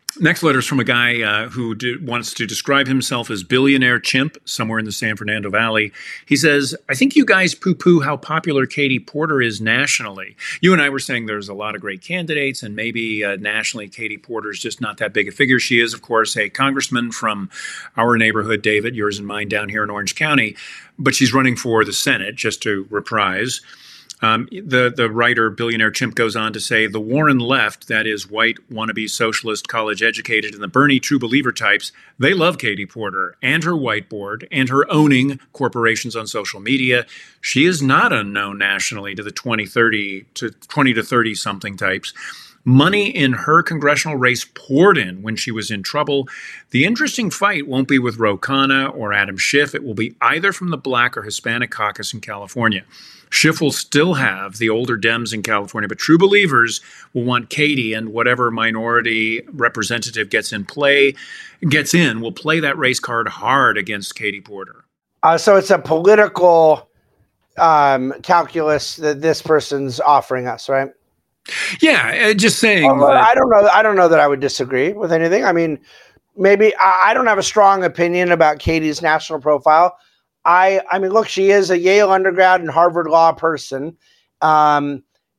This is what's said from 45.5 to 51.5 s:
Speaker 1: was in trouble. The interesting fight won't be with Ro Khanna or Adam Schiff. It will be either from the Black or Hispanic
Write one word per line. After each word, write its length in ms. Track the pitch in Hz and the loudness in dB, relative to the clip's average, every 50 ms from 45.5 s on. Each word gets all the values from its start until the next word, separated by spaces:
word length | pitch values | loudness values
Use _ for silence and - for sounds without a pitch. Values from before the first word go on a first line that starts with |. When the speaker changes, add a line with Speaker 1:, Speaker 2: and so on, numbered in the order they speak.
Speaker 1:
was 180 | 110 110 101 101 | -8 -8 -8 -6
in 140 | 110 101 92 | -8 -8 -8
trouble. 440 | - - 147 147 147 143 139 131 - - - - - - - - _ | -6 -4 -4 -2 -2 -2 -2 -4 -6 -12 -18 -18 -18 -20 -20 -12 _
The 140 | - 123 151 | 0 0 2
interesting 440 | 202 240 - 311 - - - 226 180 | 2 0 -2 -2 -4 -2 -4 -4 -4
fight 380 | - - 202 202 196 151 143 | -2 -2 -2 -2 -2 -4 -6
won't 220 | 147 127 131 131 131 | -4 -4 -4 0 0
be 100 | 139 131 | 0 0
with 180 | 123 120 113 | 0 -2 -2
Ro 200 | 113 113 104 101 | 0 -2 -2 0
Khanna 580 | 90 - - 139 135 135 135 135 135 135 139 - | -2 -4 -2 0 0 2 2 2 0 -2 -4 -6
or 180 | 139 110 101 101 | -8 -6 -2 0
Adam 240 | 101 101 101 98 | 0 0 0 -2
Schiff. 380 | 98 - - - 143 147 135 - | -2 -2 0 2 0 0 0 -4
It 80 | 139 - | -8 -8
will 100 | 123 104 | -8 -6
be 220 | 104 113 - - _ | -6 -6 -6 -4 _
either 320 | 120 120 143 165 180 196 180 | 0 0 2 2 0 -2 -4
from 160 | - 185 175 | -4 -6 -6
the 80 | 160 | -6
Black 400 | 139 - 135 127 120 123 123 - | -6 -4 -2 0 0 0 -2 -2
or 60 | 117 101 | -6 -10
Hispanic 460 | 107 - - - 117 | -10 -10 -8 -6 -6